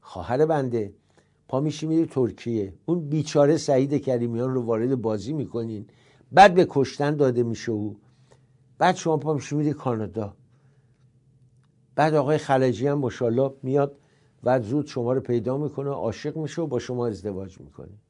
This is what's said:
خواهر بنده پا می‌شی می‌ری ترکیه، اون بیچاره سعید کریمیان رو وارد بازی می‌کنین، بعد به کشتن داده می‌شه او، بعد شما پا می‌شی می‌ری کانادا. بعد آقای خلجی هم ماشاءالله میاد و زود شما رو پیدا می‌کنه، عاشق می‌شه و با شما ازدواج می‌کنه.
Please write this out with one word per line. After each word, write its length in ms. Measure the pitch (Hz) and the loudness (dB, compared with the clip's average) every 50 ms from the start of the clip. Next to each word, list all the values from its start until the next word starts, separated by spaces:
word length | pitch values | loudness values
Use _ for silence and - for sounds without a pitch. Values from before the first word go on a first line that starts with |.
خواهر 440 | _ - - 95 85 80 120 135 156 | _ -16 -14 -12 -6 -4 0 2 2
بنده 480 | 156 165 147 135 127 117 117 107 98 - _ _ _ _ _ _ _ _ _ _ _ | 2 2 0 -2 -2 -2 -4 -4 -4 -10 _ _ _ _ _ _ _ _ _ _ _
پا 120 | - 131 | -4 -2
می‌شی 260 | 139 151 147 - - | -2 -2 -4 -4 -4
می‌ری 200 | 156 160 165 165 | 0 2 2 0
ترکیه، 680 | - - 135 127 110 95 - - 120 117 110 101 95 - - _ | 0 0 0 0 0 0 -4 -6 -4 -2 -2 -4 -4 -8 -12 _
اون 240 | - 165 180 160 143 | -2 -2 -2 -2 -2
بیچاره 480 | 147 156 147 - - 151 143 143 160 165 | -2 -2 -2 0 4 4 6 6 4 2
سعید 440 | - - 143 127 135 143 147 143 | 2 2 2 2 2 2 0 -2
کریمیان 520 | 147 - 127 123 120 120 117 113 123 131 131 | 0 0 0 0 0 -2 -2 -2 -2 -2 -2
رو 80 | 131 | -2
وارد 400 | 120 113 117 110 113 131 135 127 | 0 0 0 0 2 0 -2 0
بازی 320 | 104 110 107 104 95 113 151 | -2 -2 -2 -2 -4 -6 -6
می‌کنین، 520 | 156 127 - - 117 117 113 110 104 101 - _ _ _ _ _ _ _ _ | -6 -6 -6 -6 -6 -6 -6 -8 -10 -12 -14 _ _ _ _ _ _ _ _
بعد 220 | 117 175 190 208 175 | 8 10 10 10 10
به 120 | 180 170 - | 6 2 4
کشتن 460 | - 143 135 123 - - 143 143 151 | 4 0 0 0 0 -2 -2 -2 2
داده 280 | 147 143 131 123 117 120 | 2 2 2 4 2 0
می‌شه 280 | 117 113 104 - - | 0 -2 -6 -6 -4
او، 260 | 113 107 104 107 98 - _ _ _ _ _ _ - _ _ _ _ _ _ _ _ _ | -4 -4 -4 -6 -10 -12 _ _ _ _ _ _ -20 _ _ _ _ _ _ _ _ _
بعد 180 | 151 175 185 | 2 2 2
شما 220 | 185 - 170 160 151 | 2 0 0 0 0
پا 160 | - 147 156 | 0 -2 -2
می‌شی 220 | 143 127 - 147 | -2 -4 -4 -4
می‌ری 180 | 147 151 151 147 | -2 0 -2 -2
کانادا. 600 | 147 - 135 120 110 110 98 90 110 107 98 - _ _ _ _ _ _ _ _ _ _ _ _ _ _ _ _ _ _ _ _ _ _ _ _ _ _ _ _ _ _ _ _ | -2 -4 -4 -2 -2 -4 -6 -6 -6 -8 -8 -10 _ _ _ _ _ _ _ _ _ _ _ _ _ _ _ _ _ _ _ _ _ _ _ _ _ _ _ _ _ _ _ _
بعد 180 | - 143 160 156 | 2 2 4 4
آقای 240 | 156 139 135 156 151 | 2 2 2 0 0
خلجی 500 | 151 - 139 131 131 127 120 98 123 143 | 2 2 2 4 4 2 2 0 0 0
هم 100 | 143 151 | 0 0
ماشاءالله 540 | 139 123 - - 127 117 113 123 135 135 135 - - | -2 -2 -4 -2 -2 0 2 2 0 0 -2 -6 -6
میاد 320 | 131 131 143 139 139 143 - _ _ _ _ _ _ _ _ - | -2 2 2 2 0 -2 -12 _ _ _ _ _ _ _ _ 0
و 180 | 117 127 135 | 0 2 2
زود 260 | 117 101 123 147 147 147 | 0 -2 -2 -2 -2 -4
شما 260 | - 135 117 117 127 | -4 -4 -2 0 0
رو 80 | 135 | -2
پیدا 360 | 131 - 123 120 117 123 127 139 | 0 0 -2 0 0 -2 -4 -4
می‌کنه، 320 | 151 143 147 - 139 139 | -4 -6 -6 -6 -6 -6
عاشق 480 | 139 110 80 113 104 - - 147 156 160 | -6 -4 -4 -6 -6 -6 -8 -10 -8 -6
می‌شه 240 | 156 147 - - | -8 -8 -6 -6
و 60 | 170 156 | -6 -2
با 120 | 131 123 | -4 -4
شما 280 | - - 127 123 120 120 | -4 -4 -4 -4 -2 -4
ازدواج 520 | 107 95 90 107 98 92 98 92 85 - | -4 -4 -6 -8 -8 -8 -10 -12 -14 -20
می‌کنه. 380 | - 73 73 - 67 80 98 104 _ | -20 -20 _ -20 -20 -20 -20 -20 _